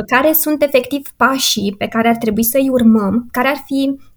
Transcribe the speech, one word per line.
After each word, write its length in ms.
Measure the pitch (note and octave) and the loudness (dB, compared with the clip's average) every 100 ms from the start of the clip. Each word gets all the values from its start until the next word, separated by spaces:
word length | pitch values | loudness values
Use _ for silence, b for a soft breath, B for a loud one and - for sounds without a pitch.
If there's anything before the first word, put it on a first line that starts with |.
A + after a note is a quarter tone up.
| G#3+ | 0
care 260 | B3+ D#4 | 2 2
sunt 300 | D#4 D4+ D4 | 2 0 0
efectiv 460 | D4 B3+ - C#4 - - | 2 0 0 -6 -8 -2
pașii 580 | A#3 C4+ - A3 G3+ G3+ | 0 0 -2 -2 -4 -4
pe 80 | A#3 | -4
care 220 | A3+ A3+ | 0 0
ar 80 | A3+ | 0
trebui 280 | A3+ G#3 | 0 0
să-i 240 | A#3 C4+ C4+ | 0 0 2
urmăm? 560 | B3+ A3+ A3 G3 A3 A#3+ | 4 4 4 2 -2 -2
Care 180 | B3 C4+ | -2 -2
ar 140 | D4 - | -2 -4
fi, 300 | C#4 C4+ C#4 b | -2 -2 -4 b